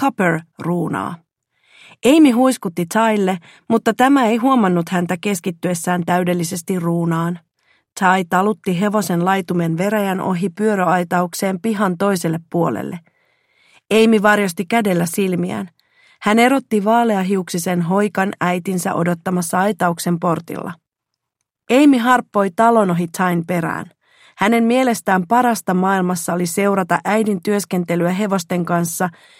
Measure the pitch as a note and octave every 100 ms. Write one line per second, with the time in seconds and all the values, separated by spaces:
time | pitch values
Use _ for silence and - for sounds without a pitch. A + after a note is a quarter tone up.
0 | C#4 - F3 D#3+ E3 - D3+ F3 D#3 G#2
1 | G2 E3+ _ _ _ _ _ - - -
2 | A3+ D#4+ C#4+ A3+ C4 B3+ G3 E3+ E3+ A3
3 | A3+ G#3+ F#3 F#3 - - - A3+ - A3
4 | B3+ C#4+ A3+ A#3 C4 B3+ F#3+ F3 E3+ F3+
5 | F3 F3+ G#3 G3 G3 E3+ F3+ F3 - F3+
6 | E3+ F3+ F3+ F3+ E3 F#3 - F#3 E3+ E3+
7 | E3+ E3 E3+ F3+ _ _ _ _ _ -
8 | F#3+ F#3+ E3+ F#3 G#3 A3 G3+ F3 G#3 G#3
9 | F3 F3 F3+ F#3+ F3+ F3 E3 D#3+ G3 G#3+
10 | G3 F#3 - F3 F#3+ E3+ A3 G3+ F3+ F3+
11 | F3 F3+ F3+ - G3 F#3+ A3+ G#3 G3 E3+
12 | G3+ F#3+ E3+ D#3+ - F3 D#3+ A2 C3 F3+
13 | _ _ _ _ _ _ _ _ - G#3+
14 | A3+ A3 G#3 G#3 G3 - F3+ A#3 G#3 F3
15 | E3+ - F#3+ F3+ F3 G#3+ F#3+ _ _ _
16 | _ _ G#3 A3 B3 C4+ - G#3 G3+ A#3
17 | A#3 G3 F#3 G3 F3 F3 F#3 F3 E3 F#3+
18 | G#3 F#3+ F#3+ - F3 F3+ F#3 F#3 F#3+ D#3+
19 | E3+ E3+ F#3+ F3+ E3+ F#3 G3+ G#3 F3+ E3+
20 | F3 E3+ F3 E3 - - - E3+ _ _
21 | _ _ _ _ _ _ - B3 D4 B3+
22 | A#3+ B3 - G#3 G3 F3 A3+ A#3 F#3+ E3+
23 | E3+ - F#3 F3 E3 F3 D#3+ F2 F3 _
24 | _ _ _ - G3+ A#3 A3+ B3 B3+ A3+
25 | - F#3+ E3+ A#3+ A#3+ A3 - F3+ F#3+ F#3+
26 | F3+ F3+ - F3 F3 - G3+ G3 F3+ E3+
27 | F#3+ A3 G#3+ F#3+ G#3 G3+ - F3+ E3+ F3
28 | F3 F#3 G#3+ F#3+ - F3+ E3+ E3+ E3+ -
29 | F3+ - - -